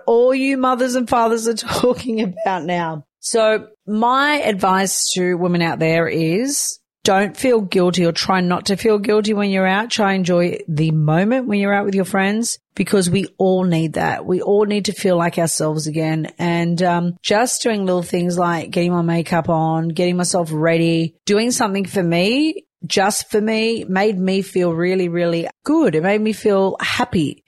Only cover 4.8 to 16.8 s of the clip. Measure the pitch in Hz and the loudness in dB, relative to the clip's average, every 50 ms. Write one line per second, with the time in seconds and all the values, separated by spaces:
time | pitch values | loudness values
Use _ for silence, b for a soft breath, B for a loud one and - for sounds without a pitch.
4.8 | 196 185 - - - - - 185 180 180 180 170 175 180 175 175 170 170 147 - | 2 0 0 -2 -2 -2 -2 0 0 0 0 0 0 0 0 0 0 0 0 0
5.8 | 160 160 165 165 165 - - 151 165 160 165 190 247 277 285 - - - - - | 0 2 2 2 2 0 0 0 0 0 0 0 -2 -2 -4 -4 -4 -6 -8 -10
6.8 | _ _ _ _ _ 208 202 190 202 202 - - - 262 247 226 214 180 - 190 | _ _ _ _ _ 2 2 2 2 0 -2 -2 0 2 2 2 0 0 0 2
7.8 | 180 180 175 185 175 170 165 - - - 190 185 180 175 180 - - - 202 180 | 2 2 2 2 0 0 0 -2 -2 0 0 0 2 0 -2 -2 -2 -4 -4 0
8.8 | - 226 214 208 196 - 214 214 214 208 220 202 208 202 190 190 190 185 190 196 | 0 0 0 2 2 2 0 2 2 0 0 0 0 0 0 0 0 2 0 0
9.8 | 220 240 - - 214 196 196 190 185 165 180 170 175 175 - - - - 160 147 | -2 -2 -2 0 0 0 2 0 0 2 2 2 2 0 -2 -4 -6 -6 -2 0
10.8 | 160 160 156 156 151 151 156 165 190 208 247 262 254 247 208 202 202 202 202 202 | 0 2 2 2 2 2 2 2 2 2 2 0 0 0 0 0 0 2 0 0
11.8 | 202 202 196 196 190 180 - 196 190 196 208 220 240 233 - - _ _ _ - | 0 0 0 0 -2 0 0 0 0 0 0 0 -2 -4 -6 -8 _ _ _ -4
12.8 | 196 - - 202 185 175 175 196 185 - - - 196 190 185 185 185 185 170 160 | -2 0 2 2 2 2 0 0 -2 -4 -2 0 2 2 2 2 2 2 2 0
13.8 | 160 160 147 - 165 156 - - - - 180 180 - - 202 202 214 208 208 208 | 0 0 -2 -2 -2 -2 -2 -2 -2 -2 -2 -2 0 0 2 2 2 2 0 -2
14.8 | 190 - 190 - - 196 180 170 170 170 165 - 170 165 - - 160 156 156 156 | -2 -4 -6 -2 0 0 2 2 2 0 0 0 -2 -2 -2 -2 -2 -2 -2 -2
15.8 | 151 156 151 160 160 160 160 160 156 - - - 165 175 170 170 170 170 170 165 | -4 -4 -4 -2 -2 -2 -2 -2 -4 -6 -6 -4 -4 -2 0 0 0 -2 0 0